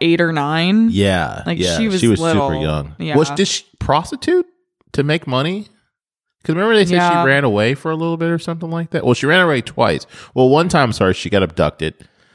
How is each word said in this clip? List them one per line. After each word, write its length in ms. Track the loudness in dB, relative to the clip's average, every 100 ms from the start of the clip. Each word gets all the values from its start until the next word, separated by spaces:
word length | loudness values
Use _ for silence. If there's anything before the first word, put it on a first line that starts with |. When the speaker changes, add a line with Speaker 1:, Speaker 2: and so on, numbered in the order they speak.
Speaker 1:
eight 200 | 0 2
or 120 | 0
nine? 560 | -2 -2 0 2 2 2
Speaker 2:
Yeah, 540 | 2 2 2 -2 -6 -6
Speaker 1:
Like, 120 | -2
Speaker 2:
yeah, 180 | -2 0
Speaker 1:
she 80 | -2
was 140 | 0
Speaker 2:
she 80 | 2
was 100 | 2
Speaker 1:
little. 300 | 2 0 0
Speaker 2:
super 120 | -2
young. 360 | -2 -4 -6 -8
Speaker 1:
Yeah. 180 | -2 0
Speaker 2:
Was, 140 | 0
did 160 | -2 -4
she 180 | -4 -10 -10
prostitute 680 | -2 -2 -2 -8 -2 0 -2 _ _ _ _
to 80 | -4
make 220 | -2 -2 -2
money? 400 | -4 -2 -6 -12 _ _ _ _ _ _ _
'Cause 100 | -6
remember 220 | -2 2 4
they 100 | 4
said 80 |
Speaker 1:
Yeah. 280 | 2 2 2
Speaker 2:
she 40 | 2
ran 180 | 2
away 300 | 2 2 0
for 160 | -2 -4
a 60 | -4
little 200 | -4 -2
bit 140 | -2
or 80 | -4
something 320 | -4 -10 -8
like 200 | -8 -6
that? 140 | -2
Well, 80 | 0
she 140 | 0 2
ran 140 | 2
away 200 | 2 0
twice. 460 | -4 -2 0 0 -6 -20 -8
Well, 140 | 2 4
one 200 | 4 2
time, 220 | 2 0
sorry, 200 | 2 2
she 160 | 0 0
got 140 | 0
abducted. 520 | 0 0 -2 -2 -8 -8 -20 _ _